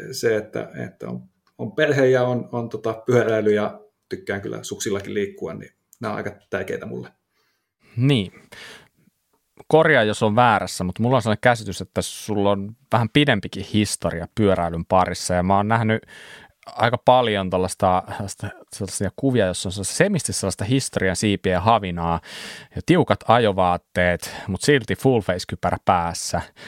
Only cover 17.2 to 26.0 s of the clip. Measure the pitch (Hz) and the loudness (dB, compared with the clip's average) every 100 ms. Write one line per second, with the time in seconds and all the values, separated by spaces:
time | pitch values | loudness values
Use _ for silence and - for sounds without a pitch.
17.2 | 120 101 92 92 92 - 95 92 - - | 4 0 0 0 -2 0 2 2 0 -8
18.2 | 101 - 104 - - - 95 - 95 - | -10 -10 -12 -12 -16 -10 -8 -4 -6 -2
19.2 | 135 123 95 90 95 101 92 - 190 185 | 0 2 2 -2 -6 -6 -4 0 2 0
20.2 | - - 98 - 110 131 - - 95 90 | -2 -2 -4 -2 0 0 0 -2 -2 0
21.2 | 107 98 95 90 101 117 95 85 85 85 | 0 2 0 2 4 2 2 -2 -2 -2
22.2 | - - - - - 87 - 170 120 98 | -4 -16 -16 -16 -12 -4 2 2 4 0
23.2 | - 117 110 95 90 87 - - 90 87 | 2 4 4 2 2 0 -2 0 2 0
24.2 | - - - 92 - 143 110 120 135 120 | -4 -10 -8 -2 2 2 2 0 2 2
25.2 | 95 90 - - 90 87 - 90 | 0 -4 -6 -4 -2 0 2 2